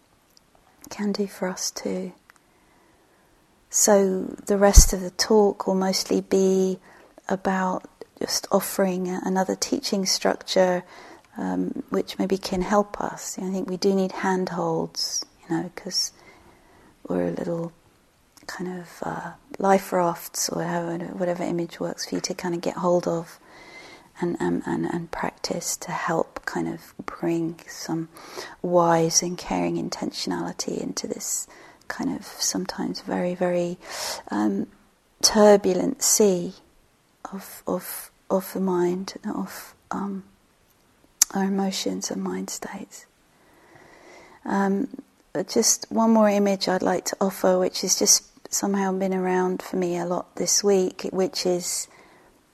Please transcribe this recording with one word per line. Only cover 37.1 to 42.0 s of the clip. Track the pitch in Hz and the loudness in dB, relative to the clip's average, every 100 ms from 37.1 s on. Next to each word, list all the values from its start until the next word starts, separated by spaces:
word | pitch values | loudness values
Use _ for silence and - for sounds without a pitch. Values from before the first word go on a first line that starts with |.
| _ - | _ -14
of, | 196 - - - | -14 -14 -12 -4
of, | 180 - - - _ - | -4 -4 -12 -14 _ -2
of | 190 190 | -2 -2
the | 185 | -2
mind, | 190 180 175 185 190 - | 0 2 2 0 -6 -10
of, | 214 - 190 - - - - | -8 -6 -6 -10 -16 -18 -8
um, | 185 202 190 - _ _ _ _ _ _ _ _ - - | -6 -6 -8 -12 _ _ _ _ _ _ _ _ -2 0
our | 196 | 2
emotions | 196 196 196 190 196 190 | 0 0 -2 -2 -4 -4